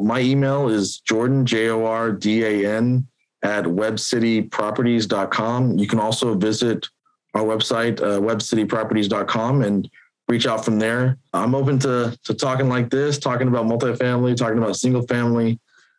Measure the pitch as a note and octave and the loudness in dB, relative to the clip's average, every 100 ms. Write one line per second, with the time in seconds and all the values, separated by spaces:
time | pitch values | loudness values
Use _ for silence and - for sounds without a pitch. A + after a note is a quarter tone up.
0 | G#2 B2 B2+ C#3 C3+ C#3 C3 G#2+ F#2 - | 0 2 2 2 2 0 0 0 -2 -4
1 | - A2+ B2 C3+ B2+ A#2 A2+ A2+ A2+ A2+ | -2 0 2 2 2 2 0 0 0 0
2 | A#2 F#2+ G#2 A2+ A2 G#2 G2+ A2 A#2+ B2+ | -2 -2 0 2 2 2 0 2 2 2
3 | C3 _ _ - G2+ G#2 E2+ F2+ A2 G#2 | -2 _ _ -6 -4 -2 0 0 -2 -2
4 | - A#2+ A2+ A2 G#2 - G#2+ G#2+ A#2+ A#2 | -2 0 2 0 -2 -2 -4 0 2 2
5 | G#2 G#2 F#2+ - A2 B2 B2+ G2+ G#2 A2+ | 0 -2 -2 -2 -2 0 0 2 0 0
6 | A2 A2+ A#2+ G2+ G#2+ A2 A#2+ - - _ | 0 0 0 0 0 0 0 -2 -6 _
7 | _ _ _ G#2+ A2 A2 - A#2 A#2 G#2 | _ _ _ -2 0 0 0 0 0 0
8 | G2+ G2+ G#2+ G#2+ - A2+ G#2 A#2 G#2+ A2 | 0 0 0 -2 0 0 0 -2 0 0
9 | G2+ G#2+ F#2+ A2+ A#2 C#3 G#2 G2+ F#2+ _ | 0 0 -2 -2 0 2 2 0 -4 _
10 | _ _ - A#2 B2+ A2 A#2 G#2+ A2 A#2+ | _ _ -6 -2 -2 -2 -2 0 0 0
11 | B2+ C3 _ F#2 A2+ C3 C#3 C3+ C3+ B2 | -2 -4 _ -4 -2 0 0 0 0 -2
12 | A#2 A#2+ - G#2+ C#3 C3 C3 B2 A#2 C3+ | -2 -6 -8 -4 -2 0 0 0 0 0
13 | D3 C#3 C3+ A#2+ B2+ A#2+ A2+ A#2 B2+ A#2 | 0 -2 -2 0 0 2 0 0 0 0
14 | B2 B2 B2 A#2+ A#2 A2+ A2 - B2+ B2 | 0 2 2 0 0 0 0 0 0 0
15 | A#2+ B2 A#2 A#2 A2+ A2+ _ _ _ | 0 0 2 2 2 -2 _ _ _